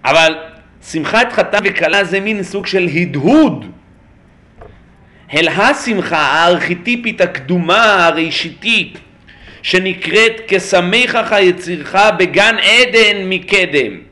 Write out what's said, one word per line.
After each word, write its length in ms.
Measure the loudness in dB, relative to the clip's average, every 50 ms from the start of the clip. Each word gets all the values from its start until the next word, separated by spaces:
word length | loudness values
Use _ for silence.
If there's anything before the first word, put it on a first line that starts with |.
| _
אבל 300 | 2 2 4 4 2 0 -2 -12 -18 -20 -20 -20 _ _ -20 -20 -10
שמחת 420 | -8 -6 -4 0 0 0 0 0
חתן 260 | 0 -2 -2 0 0 -2 -2
וכלה 400 | -2 -2 0 -2 0 0 0 0
זה 160 | 0 -2 -4
מין 220 | -2 -2 -4 -4
סוג 240 | -6 -6 -6 -8 -6
של 220 | -2 -2 -2 -2 0 0
הדהוד 720 | -2 -2 -2 -4 -2 2 4 4 6 4 4 2 -4 -10 -16 -20 -20 _ _ -20 _ _ _ _ _ _ _ _ _ _ _ _ -20 -20 -20 -20 -20 -20 _ -20 _ _ _ _ -20 -20 -4 -2
אל 140 | -2 0 0
השמחה 680 | 0 2 2 2 0 0 -2 -4 -4 -4 -2 -2 -2 0
הארכיטיפית 1000 | 0 0 2 2 4 2 2 2 0 -4 -6 -6 -4 -4 -4 -4 -4 -8 -2 -2
הקדומה, 840 | -2 -2 -2 -10 -6 -2 -2 -2 0 2 2 2 4 4 4 4 4
הראשיתית, 920 | 2 2 2 -2 -2 -4 -6 -6 -8 -12 -8 -4 -2 -2 -2 -2 -4 -12 -20 -20 _ _ _ _ -20 -20 -20 -20 -20 -20 -12
שנקראת 760 | -8 -2 -2 -2 -2 -2 -6 -6 -6 -2 2 2 2 2 0 -4 -6 -2
"כשמחך 880 | -2 -2 -2 0 0 0 0 2 0 0 0 0 0 -2 -2 0 0 2
יצירך 540 | 4 2 2 0 -6 -8 -8 -8 -8 -2 2 2 4 4 4 2
בגן 380 | 0 0 2 2 2 2 2 2
עדן 680 | 2 2 4 4 2 4 4 4 4 4 2 -2 -4 -4
מקדם". 640 | -4 -6 -2 0 0 0 0 2 0 -2 -2 -2 -6 -12 -20 -20